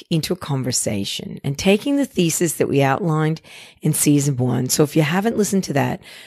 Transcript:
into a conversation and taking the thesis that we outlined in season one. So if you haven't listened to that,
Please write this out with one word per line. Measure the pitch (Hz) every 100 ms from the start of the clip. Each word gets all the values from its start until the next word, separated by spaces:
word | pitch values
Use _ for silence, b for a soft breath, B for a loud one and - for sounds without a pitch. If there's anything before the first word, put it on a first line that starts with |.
| -
into | 165 -
a | 175
conversation | - 135 127 - - 101 98 - - - 143
and | 139
taking | 190 208 285 277
the | 269
thesis | - 165 - 175 -
that | 131
we | 139
outlined | 135 135 170 156 156 160 B B B B
in | 156
season | 147 151 147 139 127
one. | 127 127 131
So | -
if | 147 160
you |
haven't | 151 180 220 220
listened | 202 196 180
to |
that, | 139 127 - B B